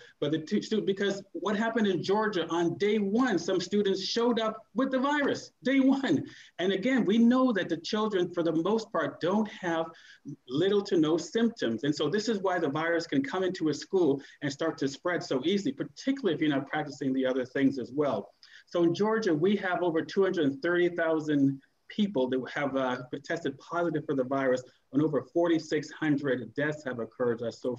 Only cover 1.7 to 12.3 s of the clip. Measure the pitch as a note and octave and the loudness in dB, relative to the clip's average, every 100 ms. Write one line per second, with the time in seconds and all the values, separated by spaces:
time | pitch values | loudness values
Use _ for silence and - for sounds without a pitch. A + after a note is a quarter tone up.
1.7 | A3+ G#3 E3+ C3 G#3 G#3+ F3+ D#3+ E3+ E3+ | 2 2 0 0 0 2 0 0 0 0
2.7 | - G3+ A3 G3 A3 C4 F3 - F#3 - | 0 0 2 2 2 2 2 0 -2 0
3.7 | G#3 G3 F#3+ - A3+ A#3 A3 A3 G#3+ - | 0 2 0 -2 0 0 2 -2 -4 -6
4.7 | G3+ C4+ C4 C4+ D4 B3+ - - _ G3 | -2 0 0 0 0 0 -2 -8 _ 0
5.7 | C4+ C4 - A#3+ C3 - - - - F3+ | 4 6 4 2 0 -2 -12 -14 -4 0
6.7 | F#3 A#3+ C4 E3+ A3+ A#3 B3+ C4 G3 E3+ | 0 2 2 4 6 6 6 4 2 -2
7.7 | D#3+ - G#3+ A3 F#3+ F3 - E3 D#3+ F3 | -4 -2 -2 0 0 0 0 0 2 2
8.7 | A3 - E3+ C#3+ - E3 G#3 G#3 - F3+ | 0 0 -2 -2 -2 0 0 0 -4 -2
9.7 | E3 E3 - - - C#3+ - - C3+ F#3+ | -2 -2 -8 -20 -18 -16 -14 -4 0 2
10.7 | G3+ G3 F#3 D3+ E3 D#3+ A3+ A#3 - A#2+ | 2 2 2 2 0 -2 0 0 0 -2
11.7 | A2+ C#3+ D3 D3 G#3 G#3+ | -2 -2 0 0 0 -2